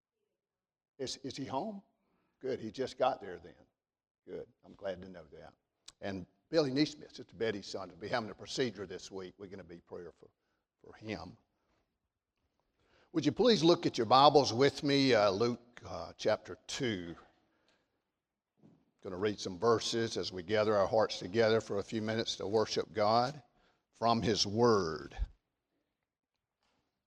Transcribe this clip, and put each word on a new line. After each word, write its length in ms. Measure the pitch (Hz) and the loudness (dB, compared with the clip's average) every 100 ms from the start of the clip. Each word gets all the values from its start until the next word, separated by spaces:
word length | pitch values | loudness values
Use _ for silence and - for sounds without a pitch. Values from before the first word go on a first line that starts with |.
| _ _ _ _ _ _ _ _ _ - | _ _ _ _ _ _ _ _ _ -10
is, 180 | 123 - | -10 -8
is 120 | 131 120 | -10 -10
he 80 | |
home? 380 | 135 131 220 202 - _ _ _ _ _ | -8 -6 -6 -10 -18 _ _ _ _ _
Good. 200 | 131 120 | -6 -6
He 100 | 110 | -6
just 260 | 127 127 - | -6 -6 -2
got 240 | 131 - | -2 -2
there 200 | 98 82 | -10 -14
then. 100 | 82 - _ _ _ _ _ _ - | -16 -20 _ _ _ _ _ _ -14
Good. 180 | 90 - _ | -14 -14 _
I'm 100 | 92 95 | -20 -12
glad 260 | 98 90 | -10 -8
to 80 | 95 | -12
know 140 | 90 87 | -18 -20
that. 200 | 82 73 _ _ _ - - | -20 -20 _ _ _ -20 -12
And 240 | 107 95 90 _ - | -10 -8 -10 _ -4
Billy 180 | 160 143 | 0 0
Neesmith, 460 | 135 147 - - - | 0 -2 -4 -20 -20
Sister 180 | - 92 | -16 -6
Betty's 300 | 113 104 - | -4 -4 -8
son, 220 | 101 92 | -10 -12
will 80 | 87 | -12
be 100 | 104 | -6
having 240 | 123 107 | -6 -6
a 40 | |
procedure 520 | - 104 - 127 98 92 | -12 -10 -4 -4 -4 -12
this 240 | 90 - | -12 -12
week. 240 | 98 92 92 | -14 -14 -16
We're 60 | 98 | -18
gonna 180 | 98 | -18
be 160 | 85 87 - | -18 -20 -16
prayerful 420 | 92 85 - - _ _ _ _ _ | -16 -16 -20 -20 _ _ _ _ _
for 100 | - - | -20 -16
him. 280 | 107 92 87 113 _ _ _ _ _ _ _ _ _ _ _ _ _ _ _ _ _ | -12 -10 -12 -20 _ _ _ _ _ _ _ _ _ _ _ _ _ _ _ _ _
Would 140 | 165 139 | -2 0
you 60 | |
please 320 | 123 240 190 | 4 4 6
look 220 | 165 170 156 | 6 4 2
at 120 | - | -2
your 80 | 110 | 4
Bibles 460 | 131 147 143 123 | 8 10 8 4
with 320 | 120 139 - | 4 2 2
me, 300 | 143 139 135 | 0 2 4
uh, 160 | 110 101 | 6 4
Luke, 500 | 98 120 117 _ - 98 | 2 0 -2 _ -18 -14
uh, 220 | 90 82 - | -12 -12 -4
chapter 400 | 107 104 - 87 - | -2 -2 -4 -16 -10
two. 480 | - 127 92 85 80 - _ _ _ _ _ _ _ _ _ _ _ _ _ - _ _ _ | -6 -4 -4 -8 -14 -18 _ _ _ _ _ _ _ _ _ _ _ _ _ -20 _ _ _
Gonna 140 | 101 90 | -10 -4
read 240 | 107 98 | -2 -2
some 180 | - 90 | -8 0
verses 600 | 117 110 - 117 113 107 | 2 2 2 -2 -2 -4
as 120 | 85 | -6
we 120 | 92 | -8
gather 340 | 85 107 107 104 | -2 0 2 2
our 100 | 90 | 4
hearts 320 | 110 101 - | 2 0 -2
together 440 | 92 113 110 110 | -4 2 4 2
for 160 | - 101 | 0 -6
a 40 | |
few 200 | - 113 | -4 -4
minutes 340 | 107 110 110 - | -4 -4 -4 -6
to 100 | 95 | 0
worship 460 | 110 104 - - | 0 0 -2 -4
God 480 | 110 104 117 127 147 - _ _ _ _ - | 0 2 2 0 -6 -20 _ _ _ _ -2
from 220 | 117 113 | 2 2
His 260 | 95 98 101 | 2 0 0
Word. 720 | 107 120 104 82 80 71 - - _ _ _ _ _ _ _ _ _ _ _ _ _ _ _ _ _ | 4 6 6 2 -4 -8 -8 -8 _ _ _ _ _ _ _ _ _ _ _ _ _ _ _ _ _